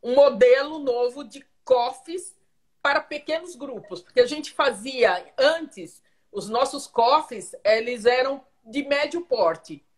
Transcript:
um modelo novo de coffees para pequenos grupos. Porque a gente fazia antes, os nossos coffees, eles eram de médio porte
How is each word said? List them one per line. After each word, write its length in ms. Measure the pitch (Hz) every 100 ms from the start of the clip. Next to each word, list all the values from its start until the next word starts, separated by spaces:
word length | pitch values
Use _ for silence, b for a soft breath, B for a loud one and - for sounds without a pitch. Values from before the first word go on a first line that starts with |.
um 120 | 226
modelo 640 | 254 285 233 247 262 294 311
novo 420 | 277 240 247 254
de 240 | 277 277 _ _
coffees 720 | - 247 240 247 - 349 - _ _ _ _ _
para 180 | 277 294
pequenos 540 | - 294 - 320 349
grupos. 480 | 240 269 226 - 175
Porque 180 | _ -
a 60 | 247
gente 260 | 302 -
fazia 720 | - 285 208 233 262 220 180 - -
antes, 640 | 277 330 311 - 170 _ _ _ _
os 160 | 202 196
nossos 400 | 226 269 285 -
coffees, 680 | - 233 294 302 226 180 -
eles 440 | 202 220 233 247 214
eram 380 | 247 262 277 _ _
de 180 | 226 240
médio 380 | 277 285 294 339
porte 640 | 349 226 175 165 - 147 _